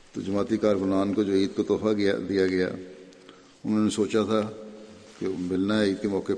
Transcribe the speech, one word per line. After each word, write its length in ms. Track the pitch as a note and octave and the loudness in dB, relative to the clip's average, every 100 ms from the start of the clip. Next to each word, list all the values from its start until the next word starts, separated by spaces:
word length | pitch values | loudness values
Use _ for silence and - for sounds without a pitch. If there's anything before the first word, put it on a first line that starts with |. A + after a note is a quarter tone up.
| - | -14
تو 80 | - | -10
جماعتی 360 | F#2+ G2+ G2 G#2+ | -4 -2 0 2
کارکنان 560 | G#2+ G2 F#2+ F#2+ G2 | 2 2 2 2 2
کو 100 | G2 | 0
جو 100 | G2+ | 2
عید 220 | F#2+ F#2+ - | 2 2 0
کو 80 | |
تحفہ 280 | G2+ G2 A2 G#2 | 0 0 2 2
گیا، 160 | G2+ - F2+ | 2 0 0
دیا 160 | G2 F#2 | 2 2
گیا، 220 | F#2 F#2 - - - - - - - - - | 2 0 -4 -12 -18 -20 -20 -20 -20 -20 -8
انہوں 200 | - G#2+ | -2 2
نے 60 | G#2+ | 2
سوچا 340 | A2 G2 A2+ | 2 0 2
تھا 180 | G2+ A2 G#2+ - - - - - - - | 2 0 -2 -8 -16 -18 -20 -20 -20 -8
کہ 80 | F#2+ F#2 | -6 -4
ملنا 380 | F2+ F#2 G2 G#2+ | -2 -2 0 2
ہے 60 | G2+ | 2
عید 160 | F#2+ | 0
کے 60 | G#2 | -2
موقع 260 | F#2+ - | -2 -2